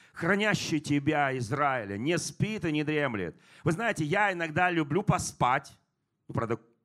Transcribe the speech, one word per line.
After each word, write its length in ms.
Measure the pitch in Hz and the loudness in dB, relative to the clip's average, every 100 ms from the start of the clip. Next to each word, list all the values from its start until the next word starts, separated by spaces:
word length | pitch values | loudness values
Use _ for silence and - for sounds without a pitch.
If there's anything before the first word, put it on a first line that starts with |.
| - | -20
Хранящий 680 | - 170 202 214 185 - 156 | -4 0 2 2 0 0 -2
тебя, 560 | 147 143 143 147 135 131 | 0 0 2 2 2 0
Израиля, 600 | 107 143 147 127 101 101 | -4 0 0 0 -2 -2
не 200 | 143 165 | 0 0
спит 460 | 156 - 202 220 | -2 -2 -2 -2
и 80 | 165 | -2
не 120 | 151 | 0
дремлет. 540 | 147 151 139 104 85 - _ - | 0 0 0 -2 -6 -8 _ -4
Вы 100 | 156 | -2
знаете, 320 | 170 233 160 | 0 -2 -2
я 280 | 147 196 208 | 0 2 2
иногда 380 | 175 165 160 180 | 0 -2 2 2
люблю 320 | 170 143 170 | 2 0 0
поспать. 760 | 202 175 - - 123 143 - - _ _ _ _ - | 2 0 -2 0 2 2 -2 -20 _ _ _ _ -8
Ну, 80 | |
правда, 240 | 131 113 113 _ _ | -4 -2 -4 _ _